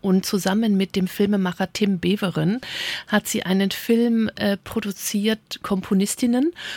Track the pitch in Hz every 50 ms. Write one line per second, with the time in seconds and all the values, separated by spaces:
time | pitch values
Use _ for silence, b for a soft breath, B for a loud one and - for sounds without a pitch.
0 | - 196 185 190 - - 214 185 - 190 196 220 233 214 196 190 190 - - 196
1 | 185 180 - - 202 202 208 196 185 180 - - 190 - - - 214 202 190 165
2 | - 180 202 - 202 175 - 160 156 180 220 254 B B B B B B B B
3 | B B 208 208 - - - - - 180 190 190 196 190 - - - - 233 233
4 | 240 240 226 226 220 208 - - 214 202 202 - _ - - 226 - 202 190 -
5 | - - - 202 208 220 220 220 _ - - - - - 202 190 - - 202 185
6 | 202 - - - 254 233 240 254 294 349 B B B B B